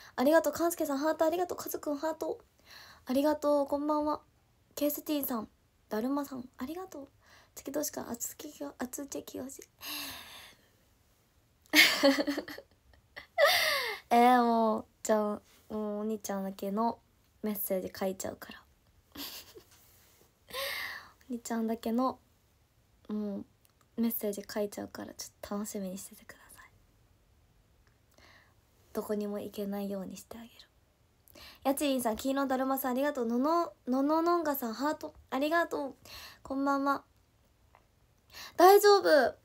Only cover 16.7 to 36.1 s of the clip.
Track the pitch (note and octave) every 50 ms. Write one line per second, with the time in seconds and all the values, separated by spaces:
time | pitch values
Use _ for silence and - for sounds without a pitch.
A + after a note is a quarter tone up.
16.7 | G3 G#3+ A#3 A#3 - - _ _ _ _ _ _ _ _ - G#3+ G#3 G3+ - -
17.7 | F#3+ F#3 F#3 F#3 - - G3 F#3+ F#3+ F#3+ - - - - - - - - - _
18.7 | _ _ _ _ _ _ _ _ - - - - - - - - - A4 - _
19.7 | - - - - - - _ _ _ _ _ _ _ _ _ - - C5 C#5 C#5
20.7 | - - - - - - - - - _ _ - B3 A#3 - - A#3 A3+ A3+ A3
21.7 | A3+ A3+ - A#3 A3+ A#3+ C4 B3+ - - _ _ _ _ _ _ _ _ _ _
22.7 | _ _ _ _ _ _ _ - G#3+ G#3+ G#3 G#3 G3 G3+ - _ _ _ _ _
23.7 | _ _ _ _ - - A3+ A#3 - - - G#3 G3+ G3+ G3+ - - A3 G#3 G#3
24.7 | - G3+ G#3 - - - G#3 - - - - - _ _ - - G3+ G3+ G#3+ -
25.7 | - G#3 F#3+ F#3 F#3 G3 - - G#3+ - - - - - - - - - - -
26.7 | _ _ _ _ _ _ _ _ _ _ _ _ _ _ _ _ _ _ _ _
27.7 | _ _ _ _ _ _ _ _ _ _ - - - - - _ _ _ _ _
28.7 | _ _ _ _ - A3 G#3 - G#3+ G#3 G#3 G#3 G#3 G#3 G#3 G#3 G3+ G#3 G3+ G3+
29.7 | G3+ G3+ G3+ G3 G3+ G3 F#3 F#3+ G3 - - - - A3+ A#3 A#3 - - - _
30.7 | _ _ _ _ _ _ _ _ _ _ _ - - - - - - - - C4+
31.7 | C#4 C#4 D4+ C#4 C4 B3+ B3 A3+ G#3+ - - C4 C4+ C#4 C#4 C4 C4 B3+ C4 C4+
32.7 | C4+ C4 C#4 B3+ B3 B3+ C#4+ D4 D4 C4 A#3 A3+ A#3 B3 C4+ D#4 E4+ F4 E4+ -
33.7 | - _ - B3+ B3 C4+ C#4 D4 D#4 E4 E4 F4 F4 E4+ D#4+ D4+ C#4 C#4 B3 A3+
34.7 | A3 A#3 C4+ D4+ D4+ - - D4+ - - - - B3 C4 C#4+ D4+ E4 E4+ E4 D#4+
35.7 | D4+ D4 C#4+ C4 - - - -